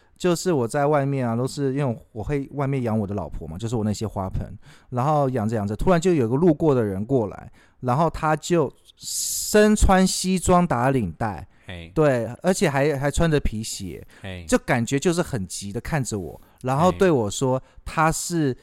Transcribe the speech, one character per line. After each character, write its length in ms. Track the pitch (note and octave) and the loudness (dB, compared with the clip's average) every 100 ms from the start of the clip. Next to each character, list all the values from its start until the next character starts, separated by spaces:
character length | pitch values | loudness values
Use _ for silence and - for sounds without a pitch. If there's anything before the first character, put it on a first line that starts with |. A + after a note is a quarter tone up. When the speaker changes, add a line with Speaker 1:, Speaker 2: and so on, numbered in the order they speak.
| _ - | _ -4
Speaker 1:
就 200 | F#3 E3+ | -2 0
是 180 | F#3 | 0
我 140 | D3+ A#2 | 0 0
在 180 | D3 C#3+ | 0 2
外 200 | D3+ C#3 | 2 0
面 220 | C#3 A#2+ | -2 -2
啊， 80 | A#2 | -2
都 120 | C3 | -2
是 260 | D3 C#3 | -2 -2
因 140 | C3+ C#3 | 0 -2
为 120 | A2 - | -4 -10
我 120 | A2+ | -10
会 240 | G#2 C#3+ C3+ | -4 -4 -4
外 140 | C#3 C3+ | -4 -2
面 160 | C#3 | -2
养 140 | A#2 A2 | 0 -2
我 100 | G2 | -2
的 80 | G2+ | -6
老 120 | D2+ | -8
婆 200 | - D2+ | -10 -10
嘛， 100 | E2+ | -8
就 100 | A2 | -4
是 80 | A#2 | -2
我 80 | |
那 80 | G#2+ | -2
些 140 | G2 G#2+ | -2 -6
花 240 | G#2 F#2+ | -6 -6
盆， 180 | - F#2+ G#2+ - - - | -6 -8 -14 -20 -20 -8
然 140 | B2 | -4
后 240 | C#3 D3+ C3+ | 0 0 0
养 200 | B2+ G#2 | 0 -2
着 60 | A2+ | -2
养 120 | G2+ | -4
着， 80 | G#2+ | 0
突 160 | - | 2
然 80 | E3+ | 4
就 140 | F#3 | 4
有 160 | E3 A2+ | 2 2
个 60 | C3 | 4
路 180 | F3 | 4
过 220 | D3 D#3+ C3 | 4 4 2
的 80 | |
人 200 | G#2+ F#2+ | 2 -2
过 240 | G#2+ C3 G2+ | 0 0 0
来， 240 | - - - _ - | -6 -18 -20 _ -8
然 180 | B2 B2+ | -2 0
后 120 | E3 | 0
他 260 | - D#3 D#3 | 0 0 0
就 360 | - E3+ C3 - _ - | 0 0 0 -4 _ -16
身 800 | - - - - - G#3+ G#3+ G#3+ | -10 -6 -6 -6 2 6 6 6
穿 300 | - F#3+ F#3+ | 6 6 4
西 320 | - F#3 F#3 | 0 0 0
装 280 | F3 F3+ F3 | 4 4 4
打 260 | A#2+ B2 | 2 2
领 200 | C3+ G2+ | 2 -2
带， 360 | D3+ A2+ E2 - _ - | -4 -6 -6 -14 _ -16
Speaker 2:
嘿。 260 | F2+ E2 | -14 -4
Speaker 1:
对， 320 | G2 D3+ B2+ A2 A#2+ | 2 2 2 -2 -4
而 100 | F3+ | -2
且 160 | F#3+ F3+ | 2 2
还， 280 | C3+ C#3+ C#3 | 2 0 0
还 120 | C#3+ | 0
穿 200 | - E3+ | 2 2
着 100 | D3 | 2
皮 240 | - A2 | 0 -2
鞋， 420 | A2+ - F#2+ A#1 - - | -8 -10 -10 -12 -16 -16
Speaker 2:
嘿。 240 | G2 F#2 E2 | -14 -10 0
Speaker 1:
就 100 | B3 | 0
感 260 | - C3 A#2 | 2 0 0
觉 140 | C#3+ | 0
就 120 | F3+ | 0
是 100 | E3+ | 0
很 240 | E3 A#2 F#2 | -2 -4 -8
急 260 | - G2 | -10 -10
的 80 | A2 | -10
看 220 | - D#3 | -4 -4
着 140 | B2 G#2+ | -4 -6
我， 220 | D#2+ A#1 - _ | -8 -14 -20 _
然 160 | B2+ C3+ | -4 2
后 140 | F#3 | 2
对 180 | F3+ F#3+ | 4 4
我 200 | C#3 G2+ | 4 0
说： 300 | - C3 C3 | -2 -2 -2
Speaker 2:
嘿。 60 | - - | -6 -18
Speaker 1:
“他 280 | - - D#3+ | -6 0 0
是 440 | D#3+ - E3+ C#3+ A#2+ | 0 -4 -2 -2 -2